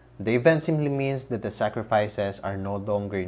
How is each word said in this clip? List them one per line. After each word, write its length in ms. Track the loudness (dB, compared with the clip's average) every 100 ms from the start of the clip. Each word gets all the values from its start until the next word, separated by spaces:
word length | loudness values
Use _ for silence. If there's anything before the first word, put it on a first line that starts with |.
| -18 -6
The 160 | 0
event 320 | 4 6 4 4
simply 240 | 0 0
means 400 | 0 -2 -2 -4
that 160 | -4 -4
the 80 |
sacrifices 880 | 0 0 0 0 2 2 0 -2 -2
are 160 | -4 -4
no 240 | -4 -4
longer 400 | -2 -2 0 -4